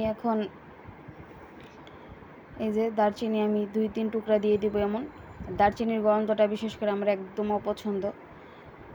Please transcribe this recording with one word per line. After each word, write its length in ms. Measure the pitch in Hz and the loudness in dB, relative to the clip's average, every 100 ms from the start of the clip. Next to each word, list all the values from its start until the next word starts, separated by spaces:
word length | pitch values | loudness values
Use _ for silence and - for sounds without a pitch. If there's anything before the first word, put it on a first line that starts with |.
| 220 | -2
এখন 240 | 214 233 220 202 - - - - - - - - - - - - - - - - - - - - - | -2 0 0 0 -6 -20 -20 -18 -18 -18 -18 -18 -20 -20 -20 -20 -20 -20 -20 -20 -20 -20 -20 -16 -6
এই 60 | 220 214 | -2 0
যে 80 | 226 220 | 0 4
দারচিনি 400 | 214 208 226 214 214 | 2 2 0 2 2
আমি 120 | 208 208 | 2 0
দুই 120 | 214 220 | 0 0
তিন 120 | 226 220 | 0 -2
টুকরা 240 | 220 214 214 | -2 2 4
দিয়ে 120 | 208 208 | 6 4
দিব 120 | 208 208 202 | 2 0 0
এমন। 140 | 214 294 - - - - 180 | -2 -4 -12 -18 -12 -8 2
দারচিনির 420 | 202 208 226 226 214 | 2 4 -2 2 4
গন্ধটা 380 | 214 214 214 214 | 4 4 4 2
বিশেষ 180 | 208 220 - | 2 -6 -4
করে 120 | 208 202 | -2 0
আমার 120 | 202 196 | 2 0
একদম 300 | 190 196 208 208 | -2 -4 0 0
অপছন্দ। 440 | 208 208 214 202 196 - - - - - - - - | -2 -4 -2 -2 -2 -6 -16 -20 -20 -20 -20 -20 -18